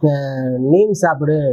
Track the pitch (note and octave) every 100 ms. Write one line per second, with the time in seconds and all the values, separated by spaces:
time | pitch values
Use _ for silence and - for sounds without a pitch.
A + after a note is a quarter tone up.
0 | D3+ C#3+ C#3 C3 C3 B2+ C3 F3 G#3+ G3
1 | E3+ C#3+ D3+ D#3 C#3